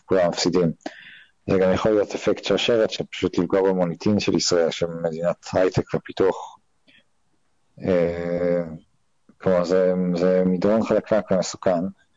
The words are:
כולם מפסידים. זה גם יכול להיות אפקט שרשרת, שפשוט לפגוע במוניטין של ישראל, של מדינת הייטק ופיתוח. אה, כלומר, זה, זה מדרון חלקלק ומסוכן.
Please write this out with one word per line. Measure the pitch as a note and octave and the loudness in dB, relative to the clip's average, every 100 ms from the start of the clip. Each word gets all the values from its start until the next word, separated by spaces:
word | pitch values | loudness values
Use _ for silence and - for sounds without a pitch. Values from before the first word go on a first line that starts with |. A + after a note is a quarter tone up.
| - | -2
כולם | F#2+ F2 | 2 2
מפסידים. | - F2+ F2 E2 - - - - - - _ - | 0 0 2 0 -2 -14 -18 -20 -20 -20 _ -2
זה | F#2+ | 2
גם | F#2 | 2
יכול | F#2 A2 | 2 2
להיות | G#2+ G2 - | 2 0 -2
אפקט | - F#2+ | -2 -2
שרשרת, | - F#2+ - A#2 A2 | 0 0 2 2 2
שפשוט | - E2+ - F2+ - | -2 -10 -4 -2 0
לפגוע | E2+ G2 | 0 2
במוניטין | F#2+ F#2 F2 D#2+ G#2 G#2 | 2 2 -2 -2 0 0
של | F#2+ F2 | 2 0
ישראל, | - F2 E2 | 2 2 2
של | - E2+ E2 | 0 -6 -4
מדינת | E2 D#2+ E2+ - - | -6 -2 -4 -4 -4
הייטק | F2+ F#2 - - | 0 2 0 -4
ופיתוח. | D#2+ - - F#2+ - - - _ _ _ _ _ _ _ _ _ _ _ - | -6 -6 0 0 0 -8 -18 _ _ _ _ _ _ _ _ _ _ _ -10
אה, | - F2+ E2+ E2+ E2+ F2 F2 F2 E2 E2 _ _ _ _ _ - | -2 0 0 -2 -4 -2 -2 -2 -4 -10 _ _ _ _ _ -6
כלומר, | G2 F2+ | 0 0
זה, | E2+ F#2 F#2 F#2 F2+ E2+ | 2 2 2 0 -2 0
זה | F2+ F#2 F#2 | 2 2 2
מדרון | F#2 G2+ A2 | 0 2 2
חלקלק | G#2 G#2+ - G#2+ - | 2 0 2 -2 0
ומסוכן. | F#2 - - F#2+ F2 F#2+ - _ | -2 -2 -4 -2 0 -2 -10 _